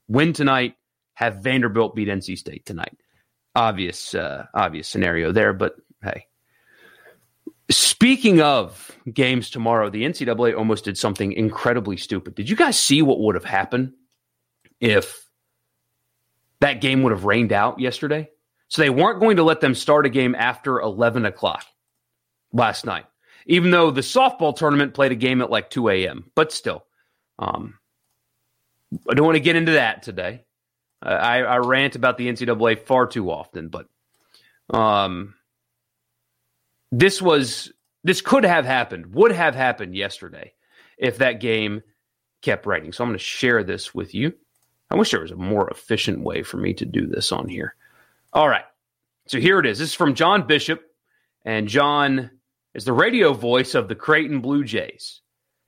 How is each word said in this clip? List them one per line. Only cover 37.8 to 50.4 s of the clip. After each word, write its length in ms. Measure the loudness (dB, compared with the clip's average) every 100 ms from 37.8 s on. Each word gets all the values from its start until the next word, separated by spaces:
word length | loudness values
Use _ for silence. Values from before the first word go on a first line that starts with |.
| _ _
this 160 | -2 -2
could 240 | 2 4
have 220 | 4 2 2
happened, 480 | 0 -2 -8 -6
would 180 | 4 4
have 220 | 4 0
happened 420 | 2 0 -2 -6 -6
yesterday 580 | -6 -8 -18 -18 -20 _ _ _ _ -4
if 220 | -2 0
that 200 | 0 0
game 440 | -2 -2 -2 -6 -12 _ _ _ _ _
kept 240 | -4 -4 -2
raining. 280 | -4 -4
So 100 | -6
I'm 60 | -6
gonna 100 | -6
share 440 | -8 -2 0 0
this 300 | 0 -8 -10
with 220 | -10 -10 -6
you. 180 | -6 -6 _ _ _ _ -4
I 60 | 0
wish 160 | 0
there 100 | 0
was 80 | -4
a 60 | -8
more 340 | -4 -2 -2
efficient 520 | -4 -6 -4 -2 -4
way 200 | -4 -6
for 160 | -8 -6
me 160 | -4
to 120 | -4 -4
do 200 | -4 -4
this 260 | -4 -4
on 160 | -4 -6
here. 280 | -8 -10 -12 _ _ _ _ _
All 160 | 2 2
right. 160 | 2 -4 _ _ _ _ _ -8
So 120 | 0
here 200 | 2 4
it 80 | 2
is. 100 | 0
This 120 | -4
is 60 | 0
from 200 | 0 2
John 320 | 4 2